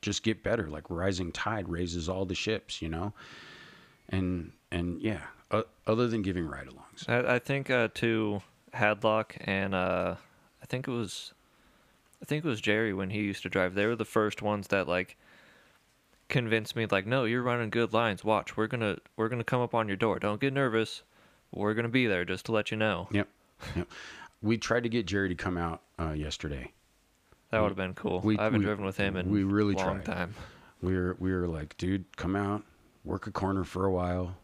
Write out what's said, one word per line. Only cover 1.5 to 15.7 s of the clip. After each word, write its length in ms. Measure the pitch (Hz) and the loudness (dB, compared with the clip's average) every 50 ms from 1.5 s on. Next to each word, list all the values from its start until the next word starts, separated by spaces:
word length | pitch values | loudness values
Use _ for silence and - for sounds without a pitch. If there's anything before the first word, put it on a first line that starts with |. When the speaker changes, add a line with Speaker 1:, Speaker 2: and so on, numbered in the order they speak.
| 110 110 92 82 | -2 -2 -2 -2
Speaker 1:
raises 400 | 85 82 90 87 82 87 82 78 | -2 -2 -2 -2 -2 -4 -2 -2
all 160 | 92 95 98 | -2 -2 -2
the 100 | 90 92 | -2 -2
ships, 480 | - - - 110 98 - - - - - | -2 0 -2 -2 -2 -4 -8 -10 -6 -4
you 60 | 80 | -4
know? 240 | 80 82 87 104 104 - - - - - - - - - - - - - - - _ _ _ - | -4 -2 -4 -4 -6 -8 -18 -18 -18 -18 -18 -18 -20 -20 -20 -20 -20 -20 -20 -20 _ _ _ -4
And, 420 | - 95 92 90 90 90 82 - - _ _ _ | -2 0 0 2 0 -2 -4 -6 -12 _ _ _
and 300 | - 87 87 87 87 - | -4 -2 -2 -2 -2 -2
yeah, 220 | - 107 107 85 - - - - - _ | -2 -2 -2 -2 -6 -12 -18 -18 -8 _
o-, 140 | - 104 110 - _ _ _ | -2 -2 -2 -2 _ _ _
other 220 | - 110 113 123 120 | 0 2 2 4 2
than 140 | 113 113 101 | 2 0 0
giving 240 | 92 95 92 85 | 0 0 0 -2
ride-alongs. 640 | 76 - - 67 65 64 - - - - - - - | -2 -4 -8 -10 -14 -16 -20 -20 -20 -16 -12 -2 0
Speaker 2:
I, 280 | 117 120 123 - 123 | 2 2 4 4 2
I 20 | 123 | 2
think, 320 | - - 139 139 135 - | 2 0 -2 -2 0 0
uh, 180 | 135 123 117 113 - | 2 2 2 2 0
too, 480 | - - 117 113 110 110 107 104 101 - - _ _ _ - - | 0 2 2 2 2 2 0 0 -2 -6 -10 _ _ _ -14 -2
Hadlock 600 | - 110 104 107 101 107 110 107 110 110 - - - | 2 2 2 2 4 4 4 4 4 2 -2 -8 -10
and, 340 | - - 98 95 98 98 95 | -2 0 0 2 2 2 2
uh, 420 | 92 92 92 92 90 90 87 87 - - - _ _ _ _ _ _ - | 2 2 2 2 2 0 0 -2 -4 -10 -20 _ _ _ _ _ _ -10
I 40 | |
think 200 | - - 127 131 | -6 -6 -4 -4
it 40 | - | -2
was, 420 | 127 120 113 95 - - - - - _ _ _ _ _ _ _ _ _ _ _ _ _ _ _ _ _ - | -2 -2 -2 -4 -6 -10 -12 -12 -16 _ _ _ _ _ _ _ _ _ _ _ _ _ _ _ _ _ -6
I 40 | |
think 180 | - 147 151 151 | -4 -4 -2 0
it 40 | 165 | 0
was 120 | 123 101 | -2 0
Jerry 320 | - 107 104 107 113 110 98 | 2 4 4 4 4 2 0
when 180 | 95 98 92 | 0 -2 -2
he 100 | 101 104 | -2 -2
used 220 | 107 101 98 - - | -2 -2 -2 -4 -6
to 40 | 95 | -2
drive. 260 | 92 95 92 90 90 | 0 2 2 2 2
They 120 | 98 101 | 2 2
were 100 | 110 120 | 2 2
the 80 | 113 110 | 0 -2
first 380 | - - - 107 107 98 - 104 | 0 2 2 4 4 0 -2 -2
ones 260 | 104 104 104 98 - | -2 0 -2 -2 0
that, 180 | - 98 92 | 0 0 2
like, 300 | - 87 90 92 - - _ _ - - - - - - - - _ | 2 0 0 -2 -4 -8 _ _ -20 -20 -20 -20 -20 -20 -20 -20 _